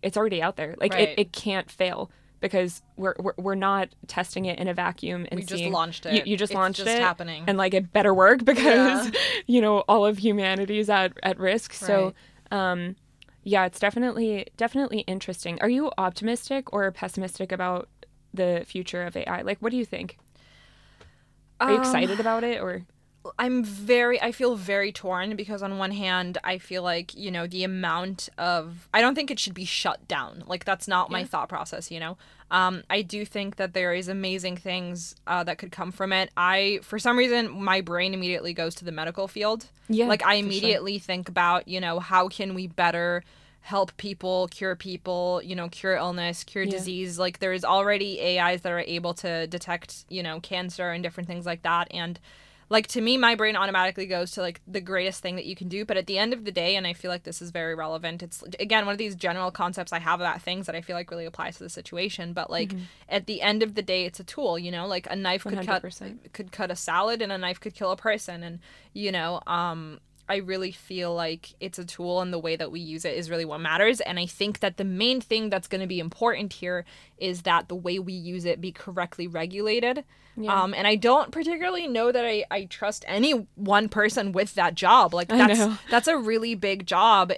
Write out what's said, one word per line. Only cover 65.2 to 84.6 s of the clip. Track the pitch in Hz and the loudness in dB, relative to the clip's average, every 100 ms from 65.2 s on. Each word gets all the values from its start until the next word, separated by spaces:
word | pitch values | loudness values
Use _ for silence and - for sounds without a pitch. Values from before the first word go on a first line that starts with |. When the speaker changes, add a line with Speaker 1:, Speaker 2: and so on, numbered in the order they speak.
| 190 185 | -2 -2
Speaker 2:
could | 202 | -2
cut, | 196 | -6
Speaker 1:
One | 185 | -2
hundred | 190 | -2
percent. | 180 - 190 226 - | -4 -12 -14 -16 -16
Speaker 2:
could | - 185 | -14 -12
cut | - 190 | -6 -6
a | 175 | -4
salad, | - 170 208 233 | -2 2 2 0
and | 214 | -4
a | 196 | -4
knife | 180 180 | -4 -6
could | 214 | -10
kill | - 190 | -4 -4
a | 185 | -2
person. | 220 214 - 175 | 0 -2 -4 -12
And, | 170 170 - - - | -12 -14 -18 -20 -18
you | 202 202 | -6 -2
know, | 185 165 175 - | -2 -2 -4 -2
um, | 175 175 165 156 151 _ _ - | 0 0 -4 -10 -16 _ _ -4
I | 196 | -4
really | 185 190 185 | -2 -4 -6
feel | 180 - 185 175 | -8 -12 -6 -4
like | 170 165 165 - - | -2 -4 -6 -12 -14
it's | 190 175 | -12 -10
a | 175 | -12
tool, | - 175 180 | -8 -4 -2
and | 180 | -2
the | 175 | -4
way | 165 160 | -4 -4
that | 160 | -4
we | 170 | -8
use | 165 160 165 | -10 -6 -4
it | 147 | -4
is | 165 | -4
really | 170 165 | -4 -4
what | 151 | -4
matters. | 165 165 214 240 | 0 4 4 4
And | - 180 | -2 -4
I | 175 | -6
think | - 202 208 | -4 -4 -2
that | 196 180 | -2 -2
the | |
main | 196 185 233 262 | -4 0 0 0
thing | - 220 220 | 0 -2 0
that's | 190 - | -2 -2
gonna | 190 190 | -6 -4
be | 185 | -4
important | 165 - 233 185 196 | -6 0 0 0 -4
here | - 180 180 170 - - - | -8 -6 -6 -8 -16 -20 -8
is | 185 180 | -6 -2
that | 175 170 - | 2 2 2
the | 180 | -6
way | 175 190 | -4 -4
we | 185 | -4
use | 185 170 180 | -8 -8 -4
it | 175 170 | -2 -2
be | 180 | -4
correctly | 170 - 170 175 - 175 | -10 -8 -6 -6 -6 -8
regulated. | 170 165 190 214 226 240 254 269 _ _ - | -6 -6 -4 0 2 2 -2 -6 _ _ -8
Speaker 1:
Yeah. | 214 196 | 0 2
Speaker 2:
Um, | 190 | 2
and | 196 202 | 2 2
I | 214 | 4
don't | 240 269 - | 6 6 4
particularly | 320 320 339 359 359 339 | -2 -4 -2 -2 -2 -2
know | 233 240 | 0 2
that | 247 233 | 2 2
I, | 214 - | 0 -2
I | 196 190 | -4 -6
trust | - 208 214 - | -6 -4 -4 -4
any | 196 269 262 208 | 2 2 2 -2
one | - 196 202 214 | -6 2 4 4
person | 214 208 240 196 | 2 2 2 0
with | 190 208 | 0 0
that | - | 2